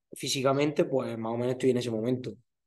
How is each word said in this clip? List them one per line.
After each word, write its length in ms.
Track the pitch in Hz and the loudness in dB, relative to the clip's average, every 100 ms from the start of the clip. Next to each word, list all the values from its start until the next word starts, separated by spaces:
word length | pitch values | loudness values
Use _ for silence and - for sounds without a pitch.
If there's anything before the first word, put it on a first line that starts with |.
| - | -20
físicamente, 720 | - 139 139 131 139 147 151 127 | -8 -4 0 2 4 2 2 2
pues 300 | 135 117 113 | 0 -2 -4
más 160 | 113 | -4
o 40 | 120 | -2
menos 160 | 123 | -2
estoy 180 | 127 131 | 2 2
en 60 | 123 | 2
ese 160 | 120 | 0
momento. 400 | 110 117 127 123 - _ _ | -2 0 -2 -4 -12 _ _